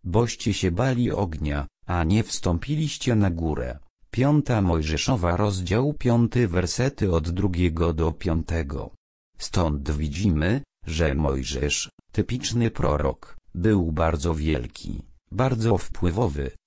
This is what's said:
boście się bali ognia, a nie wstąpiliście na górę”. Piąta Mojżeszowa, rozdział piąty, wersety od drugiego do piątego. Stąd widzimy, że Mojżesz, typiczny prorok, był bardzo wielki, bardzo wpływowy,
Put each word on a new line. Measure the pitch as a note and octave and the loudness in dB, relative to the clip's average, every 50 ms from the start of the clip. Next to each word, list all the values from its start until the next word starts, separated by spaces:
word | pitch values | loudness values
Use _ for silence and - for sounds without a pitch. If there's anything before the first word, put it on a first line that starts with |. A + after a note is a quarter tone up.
| - | -8
boście | F2+ E2 A2 A#2+ A2+ - - - A2 G2 | 0 2 2 2 2 -2 -2 -2 -2 0
się | - - F2+ | 0 0 0
bali | E2+ - B2+ C3+ B2+ A#2+ A#2+ A2 | 0 2 0 0 0 0 0 0
ognia, | - - G2+ E2+ D#2 - D2+ D2 C#2+ C#2+ C#2 - - _ - | 0 0 -2 -2 -2 -4 -4 -2 -2 -2 -4 -6 -12 _ -8
a | - F2 F2 E2 | -4 -2 0 2
nie | D#2+ G2+ A2+ | 4 4 4
wstąpiliście | A#2 - - - - F#2 E2+ E2+ - C#3 D3+ D3+ D#3+ D3 - - - B2+ A#2 | 2 0 -4 -2 0 0 0 0 0 -2 -2 -2 -2 -4 -4 -4 0 2 2
na | G#2+ G2+ F#2 | 4 4 2
górę”. | E2+ E2 E2 D#2+ C#2+ - B1 B1 B1 - - - _ _ - _ | 2 0 -2 -2 -2 -2 -4 -6 -8 -12 -16 -20 _ _ -18 _
Piąta | - A#2 C3 C#3+ D3+ D3 D3 - A#2+ G#2+ | -2 0 2 4 4 4 4 2 2 2
Mojżeszowa, | G2 F2 E2+ D#2+ D2+ D#2 D#2 - - - C3+ G2 F2 F2 F2 | 2 2 2 0 0 0 -2 -2 0 0 0 2 2 0 2
rozdział | F2+ G#2 G#2 G2 F#2+ F2+ F2 F#2+ A#2 C3+ D3+ D3 | 2 2 0 0 -2 -2 0 0 0 2 0 -2
piąty, | - - B2 A#2 A#2+ A#2+ A2+ - B2 A#2+ F#2 | 0 0 2 4 4 2 2 2 2 0 2
wersety | E2+ F2+ F2+ F2 - - B2 C#3+ - - A2+ F#2 | 2 0 0 0 0 0 -2 -2 0 0 0 2
od | E2+ E2 D#2 E2+ | 2 2 0 0
drugiego | F2 F#2 G2 G2 E2+ F2 F2+ E2+ D#2+ E2 E2+ E2+ | -2 0 0 0 2 2 2 2 2 2 0 0
do | D#2+ E2 D#2+ D#2 | 2 2 0 0
piątego. | D2+ - - F2 D#2+ E2 D#2 - E2+ E2 D2 C#2 C#2+ D2+ D2 - - - _ _ _ _ _ _ _ - | -2 -2 -2 0 0 0 0 -2 -2 -4 -2 -4 -6 -8 -8 -10 -14 -20 _ _ _ _ _ _ _ -10
Stąd | - - - F#2+ E2+ D#2 D2+ C#2+ C2+ D#2 | -8 -2 0 0 2 2 0 -2 -2 -2
widzimy, | D2 D2 D#2 D2+ C#2+ E2+ G#2 G2 D#2+ D2 D#2 F2+ A#2 C#3+ C3+ - _ _ - | -2 -2 -2 -2 -2 0 2 2 2 2 2 2 0 0 -2 -8 _ _ -10
że | E2 D#2+ D#2+ E2 D2 C2+ | -6 -2 0 2 2 2
Mojżesz, | D2 D2+ C#2 C2+ C2+ B1+ - - B1+ C#2+ C#2+ - - - - _ _ _ _ | 2 0 0 0 -2 -4 -4 -4 -2 -2 -2 -2 -4 -4 -8 _ _ _ _
typiczny | - G#2+ G2 - A#2+ B2+ - - A2 A#2+ A#2 A2+ | -4 -2 -2 -2 -2 -4 -4 -2 0 0 0 0
prorok, | - - - - D2 D2 C#2+ C#2 - - - - - - - - - | 0 0 0 0 2 2 0 -2 -2 -4 -12 -18 -18 -20 -18 -12 -6
był | F2 F2 A2 G#2 G2 E2+ E2 | 0 2 4 4 4 2 0
bardzo | D#2 D2+ E2 E2 D#2+ D2 C#2+ E2+ D#2+ | 0 0 0 0 0 0 0 -2 -2
wielki, | D2+ D2+ D#2 D2+ B1+ A#1+ - - - - - - - - - - - _ _ | 0 0 0 0 -2 -4 -8 -12 -12 -10 -10 -10 -10 -10 -14 -20 -20 _ _
bardzo | - G2 C3 C3 B2+ A2+ A2 A#2 G2+ F2 | -2 0 0 0 0 0 2 2 2 2
wpływowy, | - - - - F2 F2+ E2 A2 B2 F2+ C#2+ C#2+ C2+ C2 - - _ | 0 -2 -2 0 0 0 2 0 0 0 -2 -4 -6 -6 -8 -12 _